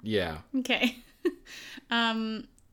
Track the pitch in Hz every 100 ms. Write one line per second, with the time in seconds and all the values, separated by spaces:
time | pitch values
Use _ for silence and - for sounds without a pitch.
0 | - 107 85 80 - - - 240 247 -
1 | - - 349 - - - - - - 233
2 | 233 220 220 220 - _ -